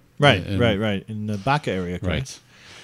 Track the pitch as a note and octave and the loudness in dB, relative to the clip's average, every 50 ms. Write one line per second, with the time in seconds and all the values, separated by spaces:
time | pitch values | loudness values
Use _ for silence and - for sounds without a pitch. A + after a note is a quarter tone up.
0 | _ _ _ - C#3+ C#3+ A2+ F#2+ E2+ F2 G2+ - A#2+ A2+ G#2 F#2+ A2 G#2+ G2+ F#2+ | _ _ _ 4 4 4 6 4 2 -2 0 2 2 2 2 2 0 0 -2 -2
1 | - - A2 G#2+ G#2+ G#2+ G#2 G2 G2 C3+ C#3 D3+ - B2 F#2+ F#2+ F2+ F2 F2 F2 | -4 -6 -8 -6 -4 -4 -4 -2 0 0 0 0 0 -2 -2 -2 -2 -4 -4 -4
2 | - F2+ D#2+ C#2+ - - - - - _ - - - - - - | -2 -2 0 -2 -2 -6 -10 -16 -20 _ -20 -20 -20 -20 -20 -20